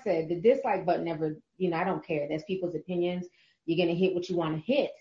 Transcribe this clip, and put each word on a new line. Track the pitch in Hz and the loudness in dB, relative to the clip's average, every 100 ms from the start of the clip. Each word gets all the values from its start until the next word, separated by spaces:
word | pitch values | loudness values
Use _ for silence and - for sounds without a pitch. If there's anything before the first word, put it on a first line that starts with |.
said, | 202 165 160 | 0 0 0
the | 170 | 2
dislike | 214 277 240 185 165 | 4 4 2 0 0
button | 170 | 0
never, | 165 156 156 156 _ - | 0 -2 -4 -6 _ -4
you | 180 | 0
know, | 165 | 0
I | |
don't | 185 156 | 0 -2
care. | - 151 143 | -2 -4 -2
That's | 156 | -4
people's | - 185 170 156 | -4 -4 -4 -6
opinions. | - 175 175 180 180 _ _ _ - | -4 -2 -2 -2 -8 _ _ _ -2
You're | 165 | 2
gonna | 170 170 | 2 2
hit | 185 | 2
what | 180 180 | 2 -2
you | 170 | -2
wanna | 160 156 | 0 -2
hit. | - 277 185 - | -2 0 -2 -6